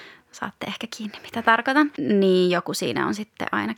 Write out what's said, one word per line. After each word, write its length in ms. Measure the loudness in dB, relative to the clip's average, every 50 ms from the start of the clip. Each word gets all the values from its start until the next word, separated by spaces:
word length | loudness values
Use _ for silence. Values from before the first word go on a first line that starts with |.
| -20 -20 -20 -20 _ _
Saatte 360 | -14 -10 -10 -10 -10 -10 -10
ehkä 200 | -10 -10 -10 -10 -12 -12
kiinni, 200 | -10 -12 -12 -12 -14
mitä 200 | -14 -10 -8 -2
tarkoitan. 500 | 2 2 2 2 2 2 2 2 2 2 0
Niin 540 | -4 0 2 4 4 6 6 6 4 4 4
joku 220 | 2 0 -2 -4 -4
siinä 340 | -4 -4 -2 -2 0 0
on 60 | -2 -2
sitten 340 | -4 -8 -10 _ -8 -8 -4
aina 220 | -4 -4 -4 -4 -6